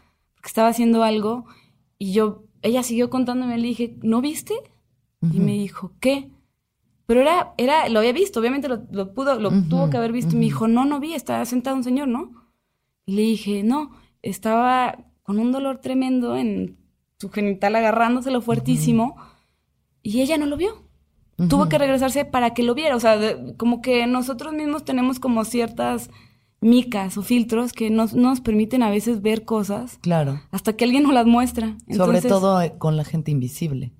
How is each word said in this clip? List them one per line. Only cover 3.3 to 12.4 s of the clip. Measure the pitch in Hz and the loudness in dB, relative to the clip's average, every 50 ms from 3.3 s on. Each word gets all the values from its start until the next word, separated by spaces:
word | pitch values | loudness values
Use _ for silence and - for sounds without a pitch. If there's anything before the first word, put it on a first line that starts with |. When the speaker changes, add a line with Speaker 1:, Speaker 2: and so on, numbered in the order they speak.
| 247 254 254 247 233 | -2 -4 -4 -4 -4
Speaker 1:
le | 233 233 | -4 -4
dije, | 240 233 233 240 233 - - | -4 -4 -4 -6 -6 -6 -4
"¿No | - 220 226 247 | -2 0 0 2
viste?". | 269 294 311 - - - 427 523 - _ _ _ _ _ _ _ _ _ _ - | 0 -2 -6 -8 -8 -8 -8 -8 -8 _ _ _ _ _ _ _ _ _ _ -4
Y | 170 | -2
Speaker 2:
Ujú. | 165 - 190 | 0 2 2
Speaker 1:
me | 208 202 202 | 0 0 0
dijo, | 208 202 190 - - 190 180 - - | -2 -4 -6 -8 -14 -16 -16 -14 -2
"¿Qué?". | - 262 277 277 277 - - _ _ _ _ _ _ _ _ _ _ _ _ _ _ | 0 0 0 0 -4 -12 -20 _ _ _ _ _ _ _ _ _ _ _ _ _ _
Pero | - 233 254 | 2 4 4
era, | 269 311 349 349 - - - | 4 4 2 2 -2 -4 -4
era, | - 240 269 302 320 277 - | -2 0 2 2 2 2 2
lo | 226 214 | 2 2
había | 220 247 | 2 2
visto, | 247 339 392 - - 226 | 2 2 0 0 0 -2
obviamente | 226 240 269 285 294 | -2 0 -2 -2 -4
lo, | 262 247 214 - - | -4 -6 -6 -8 -10
lo | - 196 190 190 - | -8 -8 -8 -6 -6
pudo, | 254 269 285 262 220 | -4 -2 0 0 0
lo | 208 190 | 0 2
Speaker 2:
Ujú, | 185 196 175 156 | 2 2 2 2
Speaker 1:
tuvo | 170 170 - 151 | 0 2 2 2
que | 143 | 0
haber | 233 233 226 | 0 -2 -2
visto. | 233 247 156 165 196 | -2 -2 -2 0 2
Y | 233 | 2
me | 226 | 2
Speaker 2:
ujú. | 220 233 | 0 0
Speaker 1:
dijo, | - 220 | 0 0
"No, | 226 233 247 269 | 2 2 2 2
no | 294 294 269 | 0 -2 -4
vi, | 294 320 339 | -6 -6 -8
estaba | 254 - - 233 226 240 | -8 -6 -4 -4 -4 -4
sentado | 233 247 254 247 269 269 | -4 -4 -4 -4 -2 -4
un | 262 233 | -4 -2
señor, | 247 247 285 294 254 | -2 -2 -2 -2 -2
¿no?". | 226 - - - - _ | -4 -4 -6 -10 -14 _